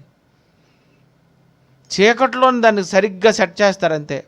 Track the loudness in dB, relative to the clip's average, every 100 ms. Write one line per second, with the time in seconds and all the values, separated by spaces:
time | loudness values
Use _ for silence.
0 | _ _ _ _ _ _ _ _ _ _
1 | _ _ _ _ _ _ _ _ -10 0
2 | 0 2 -2 2 0 2 2 0 -2 -2
3 | -2 0 0 2 -2 0 -2 0 -2 -4
4 | -6 -12